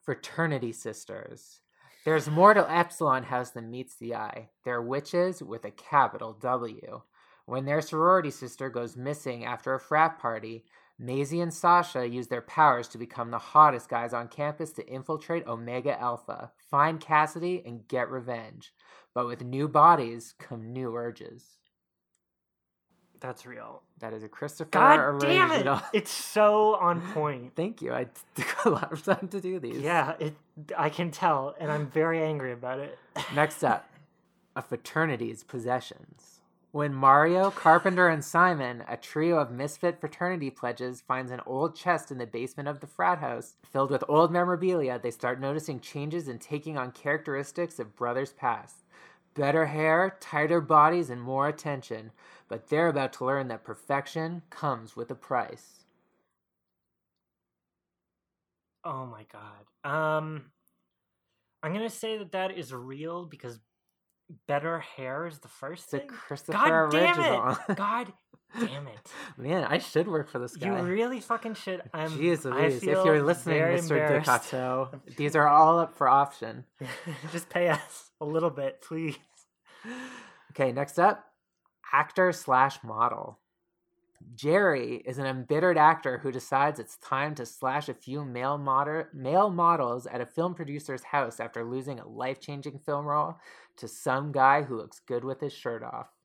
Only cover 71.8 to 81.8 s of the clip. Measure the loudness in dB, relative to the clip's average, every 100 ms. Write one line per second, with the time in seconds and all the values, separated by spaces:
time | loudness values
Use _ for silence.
71.8 | -8 -6 -6 0 0 0 0 0 2 2
72.8 | 0 2 4 4 4 0 0 2 2 2
73.8 | 2 2 4 2 4 2 2 -6 -4 -4
74.8 | -4 -10 -20 -4 0 4 8 10 10 8
75.8 | 2 2 4 6 4 -2 -12 -12 -16 _
76.8 | -12 -12 -12 -12 -10 -10 -4 0 2 2
77.8 | -2 -18 -20 _ -2 0 0 -2 -8 -8
78.8 | -12 -6 -6 -8 _ _ _ _ _ -20
79.8 | -16 -14 -14 -16 -20 -20 _ -2 -2 0
80.8 | -4 4 4 4 -8 _ _ _ _ _